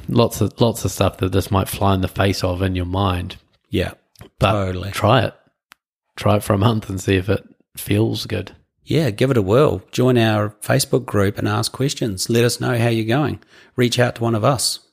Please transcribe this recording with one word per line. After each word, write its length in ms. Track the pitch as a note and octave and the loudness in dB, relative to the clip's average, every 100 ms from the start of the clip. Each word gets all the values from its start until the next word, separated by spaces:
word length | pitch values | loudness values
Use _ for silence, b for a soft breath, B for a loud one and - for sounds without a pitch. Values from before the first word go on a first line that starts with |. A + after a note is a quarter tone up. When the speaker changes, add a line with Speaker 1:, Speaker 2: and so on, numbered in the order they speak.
| - | 0
Speaker 1:
lots 320 | A#2+ A2+ - | 2 2 0
of, 180 | G2+ - | -4 2
lots 240 | A#2 - | 0 0
of 80 | G2 | -6
stuff 260 | - F#2+ - | -2 -2 0
that 140 | F#2 | 0
this 200 | F#2+ - | 0 0
might 180 | F#2+ F#2+ | 0 0
fly 240 | - G2 | 0 0
in 80 | F#2+ | 2
the 60 | F#2 | 0
face 360 | - G2 F#2 | 0 0 0
of 180 | F#2 F2+ | -2 -2
in 140 | F#2+ F#2 | -2 -2
your 100 | F2+ | -2
mind. 520 | F#2 G2 F2+ F2+ - _ _ _ | 0 0 -2 -6 -12 _ _ _
Speaker 2:
Yeah, 240 | G2+ F2 - _ _ - _ | -4 -4 -8 _ _ -20 _
Speaker 1:
But 120 | G2 | 0
Speaker 2:
totally. 400 | G#2 F#2+ F#2 F#2+ | 0 -2 -6 -8
Speaker 1:
try 340 | - G2+ A#2+ G#2 | 0 4 4 2
it. 80 | - _ _ _ _ _ _ _ - | -6 _ _ _ _ _ _ _ -4
Try 220 | G#2 G#2 | 0 0
it 60 | |
for 100 | - | 2
a 40 | G#2 | 2
month 320 | F#2+ A2 - | 2 0 -4
and 100 | F#2+ | -6
see 160 | - F#2+ | 0 0
if 140 | F#2 | 0
it 140 | G2 - _ _ - | -4 -4 _ _ -16
feels 480 | - G2+ A2+ A2 G#2 | -2 0 0 -2 -6
good. 260 | G2 F#2+ - _ _ | -8 -8 -16 _ _
Speaker 2:
Yeah, 280 | - C3+ C#3+ | -2 0 0
give 180 | G2+ C3+ | 0 2
it 80 | B2 | 2
a 40 | |
whirl. 400 | F#2 A#2+ D3+ F#2 - | 4 4 4 0 -6
Join 260 | - B2+ B2 | 0 2 4
our 320 | A2+ G#2+ G#2+ - | 2 2 -2 -6
Facebook 420 | - C3+ - C3+ A#2+ | -2 0 2 -2 0
group 320 | G#2 G2 - | 0 0 0
and 100 | G#2 | -4
ask 240 | G#2+ A2 | -2 -4
questions. 580 | - C3+ - B2+ F#2 - | -4 -4 -2 -4 -4 0
Let 140 | A#2 | 2
us 160 | A#2 - | 2 0
know 180 | B2 A#2+ | -2 0
how 80 | A#2 | 0
you're 160 | A2+ A2 | 0 0
going. 340 | A2+ A#2+ G2 b b b - | 0 0 -4 b b b -2
Reach 240 | B2 A#2+ | 0 2
out 160 | A#2+ - | 0 0
to 80 | |
one 100 | A#2 | -2
of 100 | A2+ | 2
us. 360 | A#2 C3 - - _ | 2 0 -2 -6 _